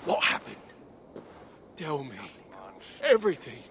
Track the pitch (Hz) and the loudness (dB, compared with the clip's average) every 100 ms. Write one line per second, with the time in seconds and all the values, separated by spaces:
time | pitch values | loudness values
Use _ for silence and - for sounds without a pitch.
0 | - 196 - - - - - - - - | 2 2 4 0 -4 -16 -18 -20 -20 -20
1 | - - - - - - - - 165 151 | -20 -18 -18 -18 -20 -20 -20 -10 -4 -2
2 | 135 101 95 - - 98 95 98 - - | -4 -10 -14 -16 -20 -18 -16 -18 -20 -4
3 | 587 226 214 185 - 104 - | 6 6 6 0 -4 -14 -16